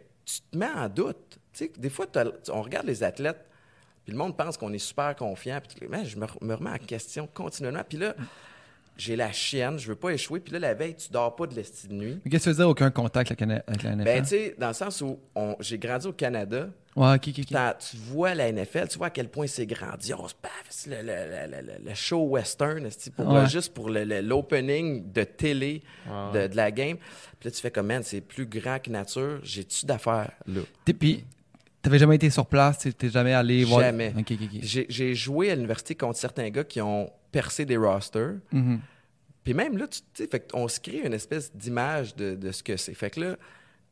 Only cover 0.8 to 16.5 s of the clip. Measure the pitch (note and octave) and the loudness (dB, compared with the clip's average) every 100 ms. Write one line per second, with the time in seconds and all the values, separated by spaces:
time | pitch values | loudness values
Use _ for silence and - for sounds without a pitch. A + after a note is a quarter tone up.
0.8 | A2 G2+ C4 - - - _ - D#4+ - | -4 -2 -2 -4 -14 -20 _ -10 -10 -6
1.8 | C3+ - - C3+ A#2+ - - G#2+ A2 D3 | -8 -6 -2 0 0 -2 -6 -6 -4 -4
2.8 | A#3 A2 G2 - D3 - - _ _ _ | -4 -2 -2 -2 -4 -4 -12 _ _ _
3.8 | _ _ - A#2 F#3 D#3 D#3+ D3 G#2+ G#2 | _ _ -10 -6 -4 -2 -4 -4 -6 -6
4.8 | - - C#3+ C#3 A2+ F#2+ B2+ C#3 - - | -6 -4 -2 -2 -6 -6 -8 -8 -10 -14
5.8 | - F3 D3+ G#2 G#2+ - A2 A2 G3 - | -8 -8 -6 -8 -8 -6 -6 -4 -6 -8
6.8 | - A2+ - D3+ D3+ - F3 - C#3 D3+ | -8 -10 -8 -10 -10 -8 -10 -6 -6 -6
7.8 | - D#3 G#3 - - - - - - _ | -8 -6 -6 -6 -12 -14 -20 -20 -20 _
8.8 | _ - A2+ A2+ A2 G2+ - C3+ B2 D#3 | _ -10 -4 -2 -2 -2 -2 -2 -2 -4
9.8 | A2 G2+ F3+ D#3 - E3+ - E3+ D3+ G#2 | -6 -6 -2 -2 -4 -8 -6 -4 -2 0
10.8 | E3 D#3+ - B2 A#2+ C#3 E3 A#2 G2 - | -4 -8 -4 0 0 0 -6 -6 -10 -12
11.8 | G2 G2+ G#2+ E3+ C#3 D#3+ F3 D3+ F3 C#3 | -10 -6 -6 -6 2 2 4 6 6 8
12.8 | C3+ - A#2 B2 A#2+ A#2 A2 A2 - G#2 | 6 4 2 2 0 0 0 0 -2 -2
13.8 | G#2+ G#2 G#2 B2+ C#3 G3+ G#3+ - C3+ - | -2 0 4 4 4 0 0 -4 -4 -2
14.8 | G3 F#3 C3+ C3+ - G#2 G#2 G#2 G#2 A2+ | -6 -4 -6 -8 -8 -4 -4 -4 -6 -6
15.8 | A#2 B2+ F#3+ - B2+ A#2 G2+ | -4 -4 -4 -2 -2 0 -2